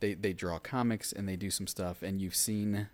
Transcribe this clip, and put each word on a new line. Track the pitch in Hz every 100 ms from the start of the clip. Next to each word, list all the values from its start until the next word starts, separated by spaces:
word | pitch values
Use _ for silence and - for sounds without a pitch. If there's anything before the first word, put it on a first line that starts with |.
they, | 104
they | 90 101
draw | 87 90 82
comics | - 131 120 110 -
and | - 98
they | 92
do | 98
some | - 95
stuff, | - 90 87
and | 90 98
you've | 92
seen, | - - 107 104 101 104